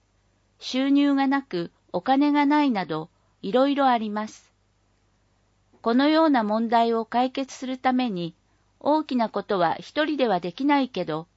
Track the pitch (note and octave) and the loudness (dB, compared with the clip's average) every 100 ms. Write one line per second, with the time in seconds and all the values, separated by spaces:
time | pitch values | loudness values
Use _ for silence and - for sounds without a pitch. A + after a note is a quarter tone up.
0 | _ _ _ _ _ _ - B3+ C4+ C#4 | _ _ _ _ _ _ -8 -2 2 4
1 | C#4+ C#4 C4+ C#4 - F3+ E3+ - _ F3+ | 4 2 2 0 -2 -6 -8 -12 _ -6
2 | G#3+ C4+ D4 C#4+ C#4+ D4+ C#4+ G#3+ E3+ D#3 | 0 2 4 4 4 4 2 0 -4 -6
3 | D#3+ _ _ _ F#3+ A#3 C#4 C#4 C4+ A#3+ | -8 _ _ _ -2 2 2 2 2 2
4 | A3 G#3 G#3+ - _ _ _ _ _ _ | -2 -6 -8 -14 _ _ _ _ _ _
5 | _ _ _ _ _ _ _ _ A3+ A#3+ | _ _ _ _ _ _ _ _ -2 2
6 | C#4+ D#4 D#4+ C4+ G#3 A3 A3+ A#3 A#3 A3+ | 2 4 4 2 0 -2 0 2 2 0
7 | A3 A#3+ B3+ B3+ C4+ - B3+ C4 C4 B3+ | -2 -2 -2 -4 -8 -10 -10 -4 -2 0
8 | B3+ F3+ E3+ - _ _ _ _ - D#4 | 0 -4 -6 -10 _ _ _ _ -2 -2
9 | D4+ B3+ A3 G3+ - G3+ E3 - - - | -2 -2 -2 -4 -4 0 0 -2 -6 -4
10 | D#4 C#4+ B3 F3+ F3 - C4+ C#4 B3+ F#3 | -2 0 0 0 -2 -4 0 0 0 -4
11 | E3 D#3 E3 | -6 -6 -8